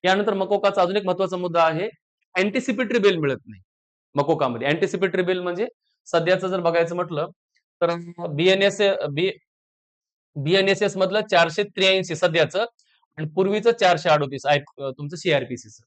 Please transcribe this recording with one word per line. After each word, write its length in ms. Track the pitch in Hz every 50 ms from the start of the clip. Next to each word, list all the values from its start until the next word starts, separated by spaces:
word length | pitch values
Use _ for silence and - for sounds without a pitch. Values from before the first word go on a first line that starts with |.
| -
यानंतर 300 | 180 190 196 208 214 202
मकोकाचा 480 | 190 - - 208 196 - 202 196 202 180
अजून 140 | 175 190
एक 80 | 208 196
महत्त्वाचा 300 | 185 180 180 196 180 185
मुद्दा 280 | 180 180 180 165 170 165
आहे, 240 | 165 160 156 190 226 - _ _ _ _ _ _ _ _
अँटिसिपेटरी 640 | 180 190 214 202 262 - - 240 202 254 202 240 220
बेल 180 | 190 202 190
मिळत 220 | 165 151 143 131 - _
नाही 160 | - 107 98 _ _ _ _ _ _ _ _ _ _ _
मकोकामध्ये. 540 | 139 139 139 160 - 147 127 120 117 120 139
अँटिसिपेटरी 540 | 151 165 151 190 - 185 185 190 185 180 185
बेल 180 | 175 185 180
म्हणजे 260 | 180 180 175 175 214 247 _ _ _ _ _ _ _
सध्याचं 420 | - - 170 160 170 185 185 180 185
जर 120 | 185 190
बघायचं 340 | 170 170 165 170 170 165 170
म्हटलं 320 | 175 175 165 170 147 156 165 175 _ _ _ _ _ _ _ _ _
तर, 100 | 175 170 170 170 170 170 175 - 170 170
बीएनएस, 520 | 147 143 165 185 190 190 196 202 190 202 208 196 196 - - 147
बी-, 200 | 143 147 175 190 - - _ _ _ _ _ _ _ _ _ _ _ _ _ _ _ _ _ _ _
बीएनएसएस 600 | 151 135 151 175 190 190 196 196 - 208 196 196
मधलं 240 | 190 185 190 190 214
चारशे 420 | 208 214 196 175 170 165 160 208 208
त्र्याऐंशी 520 | 208 _ - 190 190 190 190 185 185 165
सध्याचं 480 | 151 - 180 156 170 156 - - 185 226 233 _ _ _ _ _ _ _ _ _ -
आणि 80 | 160 156 156
पूर्वीचं 360 | 180 190 196 202 214 208 233 233
चारशे 360 | 233 202 180 175 156 160 175
अडोतीस 380 | 156 151 147 135 135 135 -
आहे, 140 | 139 147 143 139 - _ - 139
अ, 60 | 135
तुमचं 260 | 131 - 147 147 160
सीआरपीसीचं. 680 | 165 - 180 151 139 127 123 127 120 - 110 - - _